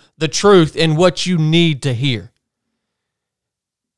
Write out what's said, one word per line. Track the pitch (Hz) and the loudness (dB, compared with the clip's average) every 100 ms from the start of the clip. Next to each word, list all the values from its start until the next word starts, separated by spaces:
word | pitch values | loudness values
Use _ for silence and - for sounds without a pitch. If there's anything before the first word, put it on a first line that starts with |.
| _ _ | _ _
the | 156 | -6
truth | - 202 196 156 - | -2 4 4 4 0
and | 160 156 | -2 2
what | 180 175 175 | 0 0 -4
you | 180 | -2
need | 156 165 170 147 | 0 2 0 -2
to | 143 | -6
hear. | 117 139 113 104 _ _ _ _ _ _ _ _ _ _ _ _ _ _ _ _ | -4 -4 -6 -10 _ _ _ _ _ _ _ _ _ _ _ _ _ _ _ _